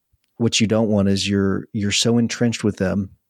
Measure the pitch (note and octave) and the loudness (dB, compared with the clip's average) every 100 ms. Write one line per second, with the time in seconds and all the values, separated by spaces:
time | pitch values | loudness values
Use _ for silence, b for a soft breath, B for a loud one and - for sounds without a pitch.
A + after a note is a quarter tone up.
0 | _ _ _ - A#2 - G#2 A2 A2 G#2+ | _ _ _ -4 -2 0 0 2 2 2
1 | G2 F#2+ F#2+ G2+ G2 G2 - A2 G2+ - | 2 0 0 0 0 -2 -4 -4 -2 0
2 | A#2+ A#2 A#2 - A#2+ A2 G#2+ - F#2+ F#2 | 2 2 0 0 -2 0 -2 0 -2 -2
3 | G2 - _ | -4 -12 _